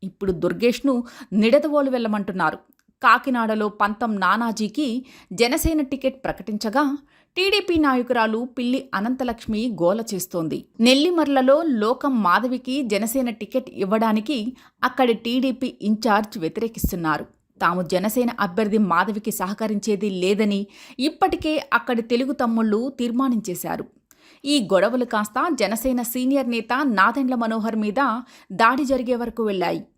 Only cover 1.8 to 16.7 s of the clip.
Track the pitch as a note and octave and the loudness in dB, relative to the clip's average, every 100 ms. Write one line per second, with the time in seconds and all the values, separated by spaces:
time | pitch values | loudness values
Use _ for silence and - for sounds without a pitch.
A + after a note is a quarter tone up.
1.8 | C#4 B3+ A3+ G#3+ G3 F#3 D#3+ - _ _ | 0 0 -2 -2 -4 -2 -2 -2 _ _
2.8 | _ _ B3 A#3 A#3+ B3 A3+ G#3+ G#3 G#3 | _ _ 4 4 4 -2 0 0 -2 0
3.8 | G3+ G#3+ A#3+ G#3 F#3 G#3 A#3 A3 G#3+ G#3+ | -2 0 -2 0 2 2 0 -2 -4 -2
4.8 | D4 A#3 B3+ - - F3+ A#3 D#4 - D#4+ | -2 -4 -8 -20 -16 0 2 2 0 0
5.8 | C4+ C4+ C4 C4 E3+ D#3 G3 G#3 A3 A3+ | -2 -2 -4 -4 -8 -8 -8 -6 -2 0
6.8 | D4 C#4+ - _ _ - F#4+ G4+ G4 E4+ | 0 -2 -10 _ _ -2 0 0 0 2
7.8 | D4+ C4 B3 A#3+ A3 A3 B3 - B3 C4 | 2 2 0 0 2 0 -4 -4 -2 -2
8.8 | - F#3+ G#3 B3+ B3+ A#3 - G#3+ B3 G3+ | -4 -4 -4 -2 -4 -6 -6 -4 -4 0
9.8 | E3+ G#3 A3+ F#3+ - F3+ D#3+ - - _ | 0 0 -2 -6 -6 -4 -4 -6 -10 _
10.8 | A3+ C4+ D#4 F4 D4 C#4 B3+ C#4+ E4 A#3+ | 4 6 4 2 2 2 4 4 4 0
11.8 | G#3 C4 C#4+ B3+ F#3 F3+ A#3+ B3+ B3+ C4 | 0 0 0 2 4 4 2 -4 -4 -4
12.8 | B3+ G3+ A3+ C4+ B3 G#3+ G3+ C4 B3+ - | 0 0 0 -2 -2 -4 -4 -4 -6 -6
13.8 | F#3+ A3 A3+ A3 A3 C#4+ G#3+ B3+ - _ | 0 2 2 0 0 -4 -4 -8 -20 _
14.8 | B3 B3+ C4 A3+ A#3 B3 C4 C4 B3+ - | -4 2 2 2 0 0 0 0 -4 -4
15.8 | G3+ G#3+ A#3 G#3 G#3+ G#3+ E3 F3 A3+ | -2 0 2 2 0 -4 -6 -4 -6